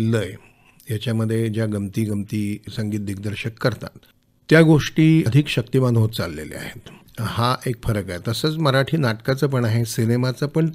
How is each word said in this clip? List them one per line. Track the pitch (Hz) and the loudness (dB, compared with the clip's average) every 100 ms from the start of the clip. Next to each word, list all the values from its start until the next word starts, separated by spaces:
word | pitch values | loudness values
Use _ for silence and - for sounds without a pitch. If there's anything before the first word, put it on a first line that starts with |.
| 113 | 0
लय | 113 92 104 _ _ _ _ - | 0 -2 -10 _ _ _ _ -10
याच्यामध्ये | 107 123 113 113 113 113 | -8 -4 -2 -2 -2 -2
ज्या | 107 110 | -2 -2
गमती | 104 101 110 | -4 -4 -4
गमती | 107 104 101 110 104 104 - - | -2 -2 -4 -4 -4 -6 -10 -8
संगीत | 107 104 | -6 -4
दिग्दर्शक | 101 98 104 107 113 113 | -6 -8 -8 -8 -10 -4
करतात, | 131 107 - - _ _ _ _ - | -4 -4 -12 -16 _ _ _ _ 4
त्या | 156 | 6
गोष्टी | 160 151 - - 156 160 156 | 8 6 4 4 6 6 4
अधिक | 131 151 | 2 2
शक्तिमान | - 113 135 127 117 | -2 0 2 4 4
होत | 110 | 2
चाललेल्या | - - 151 - - | 0 -6 -8 -12 -12
आहेत. | - - - - _ - | -12 -14 -20 -20 _ -8
हा | 98 90 120 127 127 | -6 0 0 0 -4
एक | 117 | -4
फरक | - 107 92 | -2 -4 -4
आहे. | 87 98 | -6 -6
तसंच | 113 156 156 | -2 -2 0
मराठी | 151 131 135 160 | 0 2 0 0
नाटकाचं | 127 110 - 135 143 | 0 -2 -4 -2 0
पण | 131 120 | 0 0
आहे, | 113 113 | 0 -2
सिनेमाचं | - 113 120 127 123 143 | 0 0 2 0 -2 -4
पण | 160 160 | 0 -2